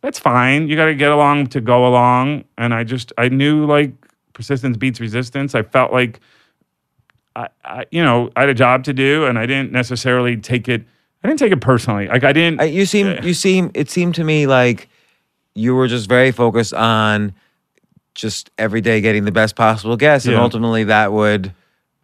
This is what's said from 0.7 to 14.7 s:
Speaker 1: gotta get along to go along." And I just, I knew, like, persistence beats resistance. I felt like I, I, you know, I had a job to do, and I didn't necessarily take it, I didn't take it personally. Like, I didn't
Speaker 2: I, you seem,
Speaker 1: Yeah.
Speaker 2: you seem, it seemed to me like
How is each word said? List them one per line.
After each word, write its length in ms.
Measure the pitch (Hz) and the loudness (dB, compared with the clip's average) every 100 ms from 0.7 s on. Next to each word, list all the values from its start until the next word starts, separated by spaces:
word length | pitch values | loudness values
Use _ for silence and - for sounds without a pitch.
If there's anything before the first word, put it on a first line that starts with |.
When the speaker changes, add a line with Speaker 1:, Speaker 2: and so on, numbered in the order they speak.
| 156 | 0
Speaker 1:
gotta 180 | 156 | 0
get 160 | 143 147 | 2 2
along 360 | 147 143 147 135 | 4 2 2 -2
to 140 | 139 | -4
go 240 | 113 123 123 | 0 2 4
along." 580 | 123 123 123 135 147 - - | 4 4 2 0 -6 -10 -6
And 160 | 120 | -4
I 100 | 117 | -2
just, 300 | 113 127 120 - | -4 -8 -8 -2
I 140 | 123 | 0
knew, 340 | 135 143 151 | 2 2 0
like, 280 | 147 147 147 - _ _ _ | 2 0 0 -6 _ _ _
persistence 420 | - 117 135 131 113 | -14 -6 -4 -4 -2
beats 240 | 131 113 | -4 -4
resistance. 540 | 113 117 123 139 139 | -6 -6 -6 -6 -4
I 80 | 117 | -4
felt 280 | 104 131 127 | -2 0 0
like 300 | 127 123 - _ _ _ _ _ _ _ _ _ _ _ | 0 -2 -6 _ _ _ _ _ _ _ _ _ _ _
I, 140 | 117 113 _ | -12 -12 _
I, 200 | - 120 - | -16 -14 -8
you 120 | 165 | -2
know, 280 | 156 120 120 | 2 2 0
I 60 | 120 | 0
had 80 | 139 | 0
a 60 | |
job 300 | 123 123 127 | 4 4 2
to 100 | 139 | 0
do, 320 | 131 135 151 139 | 0 0 2 0
and 120 | 120 | -2
I 60 | |
didn't 260 | 120 135 135 | -2 -4 -4
necessarily 680 | 127 120 123 131 123 123 113 | -4 -4 -4 0 0 0 -4
take 300 | - 127 127 | -4 -4 -2
it, 120 | 117 - _ _ _ | -6 -6 _ _ _
I 60 | 214 | -4
didn't 100 | 311 | 0
take 140 | 240 | 2
it 80 | 165 | 2
personally. 480 | 131 120 - 104 101 | 2 0 0 -4 -2
Like, 160 | 127 | 2
I 80 | 139 | 2
didn't 280 | 147 170 156 | 4 2 0
Speaker 2:
I, 20 | |
you 220 | 156 170 196 | -2 0 0
seem, 200 | 208 196 | 0 0
Speaker 1:
Yeah. 140 | - | -2
Speaker 2:
you 120 | 175 | -4
seem, 360 | 165 196 185 175 | -2 0 0 0
it 160 | - 147 | -4 -4
seemed 240 | 180 175 | -2 -2
to 100 | 170 | -2
me 220 | 156 151 139 | -2 0 2
like 420 | 131 123 | 2 2